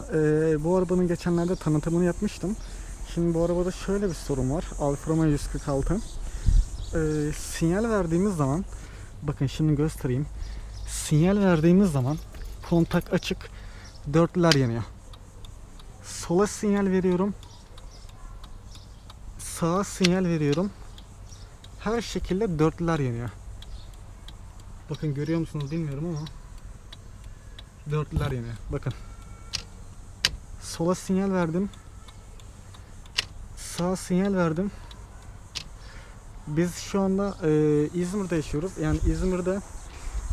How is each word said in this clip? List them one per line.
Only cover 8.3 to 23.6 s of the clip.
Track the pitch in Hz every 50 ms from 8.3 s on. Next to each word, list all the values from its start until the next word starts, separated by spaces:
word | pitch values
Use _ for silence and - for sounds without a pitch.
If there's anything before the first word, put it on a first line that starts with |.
| 196
zaman, | 160 147 131 139 165 196 - - - - - - - - - - -
bakın | - 143 143 - 147 131
şimdi | - - 160 156 151
göstereyim. | 135 151 156 - - - 139 123 131 151 - - - - - - - - - - - - -
Sinyal | - - - - 160 147 160 185 196 208
verdiğimiz | 196 190 175 156 151 170 175 190 208 190
zaman | 147 139 123 127 151 165 - - - - - - - - - -
kontak | 175 170 165 - - 180 165 - -
açık, | 175 - - 180 - - - - - - - - - - - - - - 143 143
dörtlüler | 160 170 165 - 185 170 165 156
yanıyor. | 139 131 117 113 117 107 - - - - - - - - - - - - - - - - - - - - - - - -
Sola | - - - - - 170 180 208 196
sinyal | - - - 208 202 202 196
veriyorum. | 196 180 185 180 185 180 175 190 208 190 - - - - - - - - - - - - - - - - - - - - - - - - - - - - - - - - - - - - - - - - -
Sağa | - - - - 175 165 170 190 202
sinyal | - - - 196 180 175 190 190
veriyorum. | 170 170 160 151 143 143 160 190 208 190 - - - - - - - - - - - - - - - - - - - - -
Her | - 208 220 240
şekilde | - - - 190 - - 180 190 220 226 170 147
dörtlüler | 151 160 - - 170 170 165 156
yanıyor. | 139 127 117 117 120 120 - - - - - -